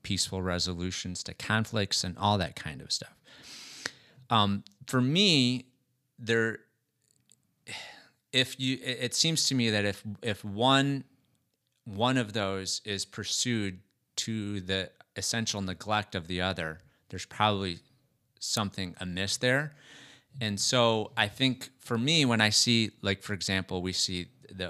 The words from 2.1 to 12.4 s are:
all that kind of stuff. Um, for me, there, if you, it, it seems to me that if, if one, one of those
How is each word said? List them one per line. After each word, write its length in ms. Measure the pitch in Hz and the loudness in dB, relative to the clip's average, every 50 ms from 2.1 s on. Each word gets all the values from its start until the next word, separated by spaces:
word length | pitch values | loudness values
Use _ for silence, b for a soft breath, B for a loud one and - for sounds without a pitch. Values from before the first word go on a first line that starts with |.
| 85 - | -2 0
all 200 | 98 104 104 98 | 2 4 4 4
that 160 | 85 76 - | 2 -2 -6
kind 260 | - - 78 71 - | -8 -10 -10 -10 -10
of 100 | 76 - | -8 -6
stuff. 220 | - - - - - _ B B B B B B B B B B B B B B B B B B B B B - | -6 -6 -8 -10 -20 _ B B B B B B B B B B B B B B B B B B B B B 2
Um, 360 | 120 110 104 101 101 98 - - _ - - | 4 4 4 4 2 -2 -6 -10 _ -18 -6
for 140 | - - 127 | -2 0 2
me, 680 | 123 131 151 185 208 196 165 139 123 123 127 123 - _ _ _ _ _ _ _ _ _ _ - | 2 4 4 4 6 6 6 6 6 4 2 0 -4 _ _ _ _ _ _ _ _ _ _ -6
there, 420 | 120 110 117 113 113 113 107 - _ _ _ _ _ _ _ _ _ _ _ _ _ _ _ _ _ _ _ _ _ B B B B B B B B B B _ _ _ | -2 0 2 2 2 0 -2 -6 _ _ _ _ _ _ _ _ _ _ _ _ _ _ _ _ _ _ _ _ _ B B B B B B B B B B _ _ _
if 280 | - 131 127 - - - | 2 2 2 2 0 -4
you, 140 | 131 127 131 - | -2 -2 -2 -2
it, 160 | - 135 127 117 | -4 -6 -4 -4
it 140 | 127 120 - | -4 -2 0
seems 320 | - - 165 160 151 - | 2 2 2 2 2 2
to 80 | - 135 | 2 2
me 160 | 127 117 113 | 2 2 4
that 140 | 107 104 101 | 2 2 2
if, 180 | 101 95 - - 107 101 - | 0 -2 -4 -8 -12 -10 -6
if 220 | - 117 101 - - | -4 -4 -4 -4 -6
one, 600 | 104 98 107 120 131 135 135 139 139 139 135 - _ _ _ _ _ _ _ _ _ _ _ _ _ _ _ - | -8 -2 2 4 6 6 6 4 2 0 -4 -6 _ _ _ _ _ _ _ _ _ _ _ _ _ _ _ -14
one 340 | 113 101 98 113 123 131 131 | -8 -2 0 2 2 2 2
of 140 | 117 104 | 0 -2
those 480 | 101 113 | -2 -2